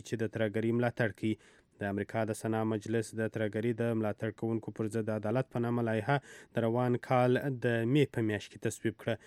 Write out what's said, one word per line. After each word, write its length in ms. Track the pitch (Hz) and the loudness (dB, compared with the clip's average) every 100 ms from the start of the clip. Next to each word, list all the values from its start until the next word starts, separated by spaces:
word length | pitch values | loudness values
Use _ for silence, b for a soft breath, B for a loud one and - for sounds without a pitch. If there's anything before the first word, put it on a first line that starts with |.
| - | -2
چې 60 | 113 | -4
د 100 | 110 113 | -2 0
ترهګرۍ 360 | 110 107 113 120 | -2 0 0 2
ملاتړ 300 | 120 - 113 - | 0 0 -2 0
کوي. 160 | 110 104 b b _ _ | -2 -2 b b _ _
د 120 | 101 | -4
امریکا 300 | 101 101 113 110 | -2 -2 -2 -2
د 80 | 107 | -2
سنا 220 | 110 110 110 | -2 0 0
مجلس 420 | 110 107 113 110 | -2 0 -2 -2
د 160 | 107 110 110 | -2 -4 0
ترهګرۍ 360 | 107 107 117 113 | -2 0 0 0
د 120 | 117 113 | 0 2
ملاتړ 280 | 107 101 113 - | 0 -2 -4 -4
کوونکو 320 | 113 113 107 - | -2 -2 -4 -4
پر 100 | 110 113 | -4 -2
ضد 120 | 110 | -2
د 100 | 107 | -2
عدالت 320 | 107 123 131 | 0 -2 -2
په 100 | 123 117 | -2 0
نامه 180 | 117 117 | 0 2
لایحه 280 | 110 104 143 B B B - | 0 2 0 B B B -2
د 120 | 113 | 0
روان 300 | 117 123 123 - | 2 2 0 2
کال 300 | 127 123 123 139 123 120 | 4 6 4 0 -2 0
د 100 | 117 117 | 2 4
مې 240 | 147 139 123 | 4 4 2
په 80 | 110 | 0
میاشت 180 | 104 - | 0 -4
کې 100 | - 113 | -6 -6
تصویب 320 | - 117 - | -2 -4 -2
کړه. 120 | - 110 | -2 -4